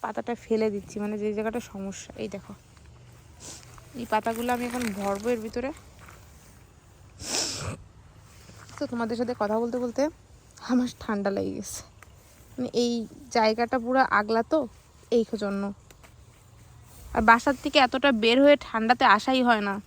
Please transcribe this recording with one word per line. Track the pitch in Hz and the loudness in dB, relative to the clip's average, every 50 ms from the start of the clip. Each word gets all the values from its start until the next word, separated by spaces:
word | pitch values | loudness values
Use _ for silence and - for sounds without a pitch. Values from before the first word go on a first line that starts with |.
| - | -8
পাতাটা | 226 220 - 226 - 240 233 - | -6 -8 -6 -6 -6 -8 -8 -4
ফেলে | - 226 220 220 220 202 | -2 0 0 0 0 -2
দিচ্ছি, | 202 196 - - 208 208 | -4 -8 -10 -10 -8 -6
মানে | 208 214 208 202 | -6 -6 -4 -4
যে | 214 208 | -4 -4
জায়গাটা | 202 214 220 220 240 226 - | -4 -4 -4 -4 -6 -10 -10
সমস্যা। | - 196 196 196 196 - - - - - 226 | -12 -10 -10 -10 -10 -12 -16 -18 -12 -10 -10
এই | 214 190 | -10 -10
দেখো, | 196 - - 202 - - - - - - - - - - - - - - - - - - - - - - - - - - - - 277 | -12 -14 -14 -20 -20 -20 -20 -20 -20 -20 -20 -20 -20 -20 -20 -20 -20 -20 -20 -20 -20 -20 -18 -18 -18 -20 -20 -20 -20 -20 -18 -12 -12
এই | 240 220 - | -6 -2 -2
পাতাগুলো | 214 208 233 226 226 240 240 247 | -2 0 -2 -4 -4 -2 -2 -2
আমি | 240 240 247 | -2 -2 -6
এখন | 240 247 247 226 202 196 | -4 -4 -4 -4 -4 -4
ভরবো | 202 202 196 196 208 233 247 | -4 -4 -4 -2 -2 -2 -2
এর | 226 214 | -2 -4
ভিতরে। | 220 - 240 247 269 320 - - - - - - - - - - - - - - - - - - - - - _ - - - - - - - - - - - - - - - - - - - - - _ - - - - - - - - - - - - - - - - | -8 -8 -6 -8 -8 -10 -12 -18 -20 -20 -20 -20 -20 -20 -20 -20 -20 -20 -20 -20 -20 -20 -20 -20 -20 -20 -20 _ -20 -20 -20 -20 -20 -20 -16 -10 -6 -4 -4 -4 -4 -6 -8 -8 -10 -10 -12 -16 -20 _ -20 -20 -20 -20 -20 -20 -20 -20 -20 -20 -20 -20 -20 -20 -20 -12
তো | - 294 277 247 | -10 -8 -6 -4
তোমাদের | 233 233 220 240 226 | -4 -4 -4 -2 -4
সাথে | 247 226 247 - 220 | -4 -4 -2 -4 -2
কথা | 208 214 220 233 | -2 0 -2 -2
বলতে | 240 233 254 240 | -2 -4 -4 -4
বলতে | 247 233 - 277 311 330 - - _ - - _ - - - - - 247 | -4 -2 -2 -2 -2 -2 -8 -20 _ -20 -20 _ -20 -20 -18 -4 0 2
আমার | 254 247 247 - - - | 2 2 0 -4 -10 -6
ঠান্ডা | - 220 202 202 202 196 | -4 -4 -2 -2 -2 -2
লেগে | 196 190 196 196 214 | -2 -4 -4 -6 -8
গেছে, | 202 - - - - - - - - - - - - - - - - - - | -10 -10 -12 -14 -16 -16 -20 -20 -20 -20 -20 -20 -20 -20 -20 -20 -20 -18 -10
মানে | - 254 247 - 226 240 | -8 -8 -4 0 0 0
এই | 240 240 233 226 - - - - 254 - | 0 0 -2 -6 -8 -12 -20 -18 -2 0
জায়গাটা | 240 220 220 220 220 240 233 - 254 226 | 2 4 4 2 2 -2 -2 -2 -4 -2
পুরো | 233 254 269 262 - - 202 | 0 2 2 2 4 4 0
আগলা | 208 208 226 226 233 - - | 0 2 0 0 0 2 0
তো, | 311 277 220 - - - _ - - - - - | 0 0 -2 -8 -18 -20 _ -20 -20 -8 0 0
এই | 240 226 - - 208 208 | 0 0 0 -4 -6 -4
জন্য। | 202 196 196 196 202 202 - - - - - - - - - - - - - - - - - - - - - - - - - - - - | -4 -4 -4 -4 -6 -8 -10 -18 -20 -20 -20 -20 -20 -20 -20 -20 -20 -20 -20 -20 -20 -20 -20 -20 -20 -20 -20 -20 -20 -20 -20 -18 -6 -2
আর | - 226 220 | 0 6 6
বাসার | 226 233 - - 277 - - | 6 6 6 0 0 0 -2
থেকে | 294 - 294 269 | 2 4 6 4
এতটা | 247 - 262 247 285 262 220 214 | 6 2 2 2 4 2 4 4
বের | 226 233 254 277 | 4 6 8 8
হয়ে | 285 294 277 - | 8 8 6 4
ঠান্ডাতে | - - 226 220 226 247 247 277 240 196 | -4 -4 -2 2 2 2 4 6 6 6
আসাই | 214 - - 262 262 254 240 | 6 4 2 2 2 4 4
হয় | 233 214 208 202 | 4 4 2 -2
না | 196 202 202 | -2 -4 -8